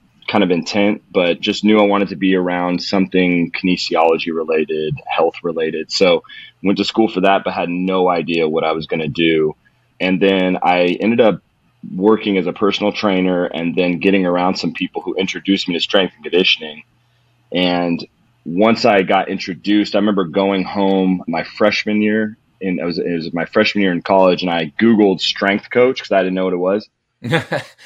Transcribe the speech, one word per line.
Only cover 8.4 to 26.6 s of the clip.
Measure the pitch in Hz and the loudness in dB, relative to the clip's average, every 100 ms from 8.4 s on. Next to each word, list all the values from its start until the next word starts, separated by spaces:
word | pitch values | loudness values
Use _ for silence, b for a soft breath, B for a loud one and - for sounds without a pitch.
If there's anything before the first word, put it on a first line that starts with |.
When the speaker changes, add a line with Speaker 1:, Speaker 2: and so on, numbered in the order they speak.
| 78 | 0
Speaker 1:
what | 80 | 0
I | 80 | -2
was | 80 78 | -2 -4
gonna | 82 78 | -4 -4
do. | 78 82 80 78 - _ _ _ - | 0 2 2 0 -4 _ _ _ -6
And | 92 92 | -2 2
then | 98 95 92 90 | 2 2 0 0
I | 87 90 90 87 | 2 2 2 0
ended | 104 120 | 0 4
up | 110 82 _ _ _ _ - 92 | 2 2 _ _ _ _ -12 0
working | 101 107 107 95 | 2 2 2 0
as | 87 | -2
a | |
personal | 87 101 - 104 | -2 -2 0 -2
trainer | - 107 92 92 90 90 | 0 0 2 2 0 -2
and | 80 85 82 | -4 -4 0
then | 90 85 | 0 0
getting | 98 98 90 | 2 2 2
around | 90 90 95 | 0 0 -2
some | 85 | -6
people | - 90 - | -6 -8 -6
who | 90 90 | -6 -4
introduced | 95 90 95 98 - | -4 -4 -2 0 -2
me | |
to | 85 | -4
strength | - 101 90 - | 0 0 0 -4
and | |
conditioning. | - 87 92 - 78 76 - _ _ _ _ _ _ | -2 2 2 0 -4 -14 -20 _ _ _ _ _ _
And | 87 90 87 87 85 - _ _ _ - | -2 0 0 -2 -4 -6 _ _ _ -6
once | 87 110 117 120 | 0 2 4 4
I | 101 | 4
got | 92 95 90 | 4 0 0
introduced, | 95 - 85 101 104 101 104 | -6 -8 -6 0 2 2 0
I | |
remember | 104 98 85 | 0 0 0
going | 98 98 98 | 0 2 0
home | 90 101 98 95 92 90 - | -2 -2 0 2 2 0 -2
my | 82 | -6
freshman | - - 107 104 110 107 | -6 0 0 0 -2 0
year, | 107 107 107 110 _ _ | 0 0 -4 -8 _ _
and | 95 90 | -4 -4
it | 85 | -4
was, | 82 | -4
it | - | -4
was | 85 80 | -4 -4
my | 85 - | -6 -2
freshman | 107 107 104 | 0 0 0
year | 98 | -2
in | 87 | -2
college, | - 98 92 87 | 0 4 4 2
and | 90 | -2
I | 85 78 - | -2 -4 0
Googled | 110 110 101 90 | 4 6 4 2
strength | - - 98 101 - | -4 -2 -2 -2 0
coach | 120 127 131 | 2 2 0
'cause | - | 0
I | 98 | 0
didn't | 92 92 | 2 0
know | 92 | -2
what | |
it | |
was. | 90 | 0